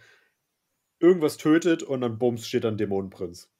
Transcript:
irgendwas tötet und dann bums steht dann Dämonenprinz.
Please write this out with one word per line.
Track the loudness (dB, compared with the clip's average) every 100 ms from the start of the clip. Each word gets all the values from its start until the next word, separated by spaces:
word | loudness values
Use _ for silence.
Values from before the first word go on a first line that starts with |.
| _ _ _ _ _ _ _ _ _ 2
irgendwas | 4 4 2 0
tötet | 2 4 2 0
und | -2 -4
dann | -4 -2
bums | -2 -2 -4
steht | -2
dann | -2 -2
Dämonenprinz. | -4 -4 -6 -10 -12 -12 -20